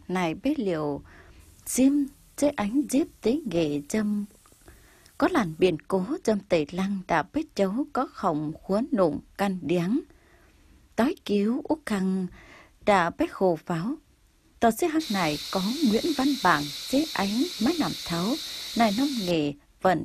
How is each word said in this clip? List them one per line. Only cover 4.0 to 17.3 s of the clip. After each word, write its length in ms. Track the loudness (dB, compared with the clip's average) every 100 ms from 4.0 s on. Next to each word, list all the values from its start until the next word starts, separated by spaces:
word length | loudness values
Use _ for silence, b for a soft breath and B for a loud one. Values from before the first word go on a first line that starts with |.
| 0 -2 -4 -12 -20 -20 B B B B B B
Có 120 | 2
làn 220 | 2 0 2
biển 180 | 2 2 -2
cố 180 | -2 -2 -2
dầm 160 | 0 -2 0
tề 160 | 0 0
lăng 280 | -2 -4 -4 -2
đã 160 | -2 0
bếp 120 | -6 -6 -2
chấu 300 | 0 0 -4
có 140 | -4 -4
khổng 460 | -2 0 0 -4
khuốn 340 | -6 -2 -2 0
nụng 280 | 2 2 2 -8 -4
căn 220 | -4 -2
điáng. 380 | -2 0 0 -2 -4 b b b b b b b b 0
Tối 200 | 0 0 -2
cứu 360 | 0 2 0
ú 140 | -2 -4 -2
khăng 420 | -2 0 0 -4 B B B B B 2
đã 240 | 4 2
bếp 200 | -2 -6
hồ 240 | 0 0 0
pháo. 400 | -2 -4 -4 -8 _ _ _ _ _ 0
Tàu 120 | 0
xe 160 | 2 0
hắc 160 | 0 -2
này 240 | 0 0 -2 -4
có 100 | -2 -2 0 2
Nguyễn 140 | 2 0 0
Văn 100 | 0 2
Bảng, 200 | 4 4 0 -8 -2
chế 160 | -2 0
ánh, 300 | -2 -2